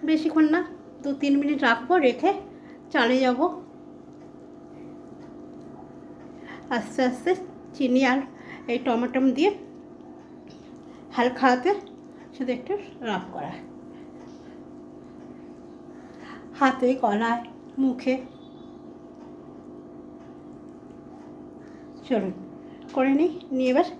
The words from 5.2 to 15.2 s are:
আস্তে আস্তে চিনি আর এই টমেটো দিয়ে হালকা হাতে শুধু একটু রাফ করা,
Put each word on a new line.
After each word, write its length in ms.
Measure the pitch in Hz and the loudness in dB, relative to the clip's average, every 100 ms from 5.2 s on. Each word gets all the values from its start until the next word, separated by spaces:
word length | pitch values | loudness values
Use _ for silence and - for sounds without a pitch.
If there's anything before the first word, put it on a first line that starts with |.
| - - - - - - - - - - - - - - - | -14 -14 -14 -14 -14 -14 -16 -16 -16 -16 -16 -16 -14 -14 -2
আস্তে 300 | 240 214 - | -2 -2 2
আস্তে 280 | 254 254 - 359 - - - | 2 4 2 2 0 -12 -16
চিনি 260 | - 262 254 262 | 0 4 6 6
আর 120 | 262 269 - - - - | 4 2 -10 -14 -12 -2
এই 100 | 240 | 0
টমেটো 420 | 269 233 240 262 262 240 | 2 2 2 4 4 6
দিয়ে 140 | 359 403 - - - - - - - - - - - - - - - | 4 4 -8 -16 -16 -16 -16 -16 -16 -16 -16 -16 -16 -16 -16 -16 -8
হালকা 320 | - 247 247 262 | 2 2 6 6
হাতে 220 | 254 349 403 - - - - - | 6 6 2 0 -14 -16 -16 -18
শুধু 180 | - 254 | -6 -2
একটু 200 | 247 - 403 - - | -2 0 -4 -4 -8
রাফ 240 | 240 190 180 | -2 -2 -2
করা, 200 | - - - - - - - - - - - - - - - - - - - | -8 -8 -8 -12 -14 -16 -16 -16 -16 -16 -16 -16 -16 -16 -16 -16 -16 -16 -16